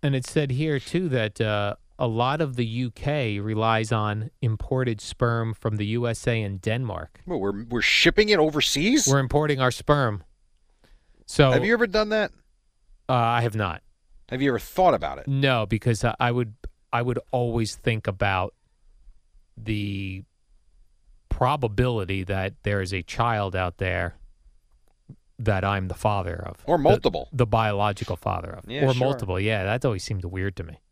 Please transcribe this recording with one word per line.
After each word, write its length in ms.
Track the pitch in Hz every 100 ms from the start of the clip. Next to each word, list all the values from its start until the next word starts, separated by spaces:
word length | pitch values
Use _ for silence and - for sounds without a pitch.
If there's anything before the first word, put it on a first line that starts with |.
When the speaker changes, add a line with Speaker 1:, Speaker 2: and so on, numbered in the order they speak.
Speaker 1:
And 120 | 147 135
it 120 | 123
said 240 | - 143
here, 280 | 127 156 139
too, 260 | - 175 180
that, 300 | 127 107 -
uh, 360 | 110 104 101 - _ -
a 80 | 127
lot 340 | 113 123 147
of 160 | 151 123
the 80 | 117
U 260 | 117 127
K 480 | - 139 151 120 101
relies 540 | 104 107 110 113 110
on 380 | 113 104 104 110 _
imported 580 | 120 107 - 131 127 107
sperm 540 | - - 120 117 113
from 240 | 110 113 107
the 80 | 104
U 200 | 117 120
S 180 | 113 -
A 140 | 113
and 180 | 104 98
Denmark. 600 | 110 117 123 87 80 - -
Speaker 2:
Well, 140 | 160
we're, 240 | 196 143
we're 180 | 117 120
shipping 460 | - - 175 185 208
it 80 | 202
overseas? 680 | 156 147 - 143 180 285 131
Speaker 1:
We're 120 | 139
importing 420 | 131 147 151 139
our 100 | 127
sperm. 520 | - - 147 123 104 - _ _ _ _ _ _ - _ _ -
So 260 | - 139
Speaker 2:
Have 120 | 123
you 80 | 190
ever 140 | 233 226
done 220 | 208 214
that? 220 | 214 202 - _ _ _ _ _ - -
Speaker 1:
Uh, 60 |
I 280 | 127 117 120
have 140 | 117 107
not. 260 | 98 - _ _ _ - -
Speaker 2:
Have 120 | 127
you 60 | 139
ever 80 | 117
thought 340 | - - 185
about 240 | 113 73 67
it? 100 | 143
Speaker 1:
No, 380 | 135 139 123 107
because 380 | 107 123 110
I, 100 | 117 110
I 120 | 123
would, 220 | 123 117 - - _ _
I 80 | 120
would 160 | 123 120 -
always 440 | 127 120 117 110 -
think 300 | - 110 -
about 480 | 95 101 95 95 _ _ _ _ _ - - _ - _ -
the 680 | 110 104 104 98 95 95 - _ _ _ _ _ _ _ _ - _
probability 960 | - 127 147 135 101 127 113 92 95
that 300 | 92 95 95 -
there 180 | - 101
is 120 | 92
a 80 | 92
child 520 | 82 - 117 110 98 92
out 220 | 90 -
there 380 | 95 87 87 - - _ - _ _ _ _ _ _ - _ -
that 260 | 110 95
I'm 240 | 98 101 92
the 60 |
father 420 | 90 107 101 90 85 -
of. 120 | - -
Speaker 2:
Or 120 | 165
Speaker 1:
The 60 |
Speaker 2:
multiple. 460 | 147 202 127 82 64
Speaker 1:
the 140 | 131 117
biological 680 | 113 110 101 104 101 - 90
father 320 | - 90 87
of. 180 | 87 -
Speaker 2:
Yeah, 160 | 131 139
Speaker 1:
Or 80 |
Speaker 2:
sure. 120 | 127 131
Speaker 1:
multiple, 320 | 135 104 92
yeah. 240 | 104 110
That 220 | 95 123 131
always 180 | 98
seemed 220 | - 101 87
weird 300 | 92 95 92
to 60 |
me. 160 | 82 82 _